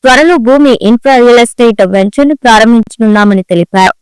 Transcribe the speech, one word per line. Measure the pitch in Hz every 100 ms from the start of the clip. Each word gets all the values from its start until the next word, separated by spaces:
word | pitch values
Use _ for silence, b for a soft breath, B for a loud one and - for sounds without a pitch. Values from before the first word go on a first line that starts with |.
త్వరలో | 262 262 320 349 226
భూమి | 277 285 240 208
ఇన్ఫ్రా | 233 277 262
రియల్ | 240 240 240
ఎస్టేట్ | - 233 208 190 196
వెంచర్ను | 196 - 285 302
ప్రారంభించనున్నామని | 247 220 220 233 214 - 220 208 208 196 185
తెలిపారు. | 170 170 190 190 -